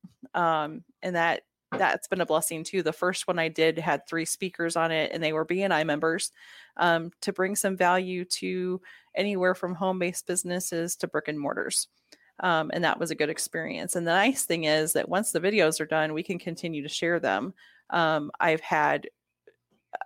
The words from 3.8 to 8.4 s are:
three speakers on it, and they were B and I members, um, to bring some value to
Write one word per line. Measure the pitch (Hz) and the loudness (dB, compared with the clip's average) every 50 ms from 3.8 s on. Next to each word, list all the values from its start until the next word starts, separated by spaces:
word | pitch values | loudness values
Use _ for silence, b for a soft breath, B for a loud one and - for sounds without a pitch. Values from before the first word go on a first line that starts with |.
| 156 170 147 143 - | 0 0 0 0 -2
three | - 160 165 160 | -4 -4 -4 -2
speakers | - - - 190 175 - - 170 165 - | -4 -4 -4 -6 -6 -4 -2 -2 0 2
on | 165 165 165 | 2 2 2
it, | 160 156 151 - | 2 0 0 0
and | - 165 | -2 -2
they | 165 156 | -2 0
were | 156 156 160 | 0 0 0
B | - 175 190 | 0 0 0
and | 196 190 170 | 2 2 2
I | 151 | 2
members, | 156 156 147 151 160 165 165 196 - - B B B B B B B B B | 2 2 0 0 0 0 0 0 -4 -6 B B B B B B B B B
um, | B 175 175 165 165 165 175 - _ | B 4 4 4 2 0 -4 -12 _
to | - 202 | -6 -4
bring | 185 - 185 190 208 | -2 0 -2 0 0
some | - - 190 190 | 0 -2 0 0
value | 185 180 175 180 185 185 185 180 180 175 | 2 4 4 4 4 2 -2 -4 -6 -6
to | 180 - - | -6 -6 -4